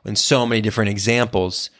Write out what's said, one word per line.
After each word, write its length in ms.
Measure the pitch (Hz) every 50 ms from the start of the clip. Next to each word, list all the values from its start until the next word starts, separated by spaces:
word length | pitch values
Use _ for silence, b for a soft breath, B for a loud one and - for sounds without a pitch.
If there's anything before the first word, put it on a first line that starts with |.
| B
in 120 | - 107
so 300 | - - - 147 127 120
many 160 | 117 117 113
different 300 | 107 110 - 117 107 101
examples, 800 | 101 101 98 113 117 120 123 120 120 98 92 92 90 - - - b